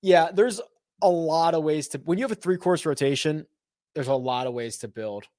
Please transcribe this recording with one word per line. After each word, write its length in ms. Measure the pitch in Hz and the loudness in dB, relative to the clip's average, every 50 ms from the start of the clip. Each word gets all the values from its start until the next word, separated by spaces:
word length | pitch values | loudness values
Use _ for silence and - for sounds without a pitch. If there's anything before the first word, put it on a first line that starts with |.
yeah, 300 | - 185 180 175 165 170 180 | 4 6 6 6 6 4 2
there's 280 | 185 208 247 220 196 - - _ _ _ _ _ _ - | 2 2 2 2 -6 -10 -16 _ _ _ _ _ _ 2
a 60 | 196 | 2
lot 460 | 180 170 165 160 156 160 165 165 165 | 2 2 0 0 2 2 2 4 2
of 80 | 160 156 | 2 2
ways 260 | 156 151 156 143 - | 0 0 -2 -2 -6
to, 100 | - 147 | -10 -10
when 200 | 135 165 170 185 | -2 -2 -2 0
you 60 | 247 | 0
have 80 | 269 220 | -2 -4
a 20 | |
three-course 500 | - - 170 185 180 - 180 180 160 - | -4 -2 -2 -2 0 2 0 0 2 0
rotation, 640 | 160 143 - 143 139 143 135 - 156 151 156 143 _ _ _ _ _ _ _ _ _ _ | -2 -2 0 0 0 0 0 0 -2 -2 -4 -6 _ _ _ _ _ _ _ _ _ _
there's 140 | 156 131 123 | -8 -2 -2
a 60 | 135 | -2
lot 320 | 131 127 127 127 123 127 | -2 0 -2 -4 -2 -4
of 60 | 127 123 | -4 -6
ways 260 | 120 117 117 110 - | -6 -8 -8 -10 -10
to 100 | - 107 | -12 -12
build. 360 | 95 - 110 107 101 101 104 - _ | -10 -8 -8 -8 -8 -10 -14 -16 _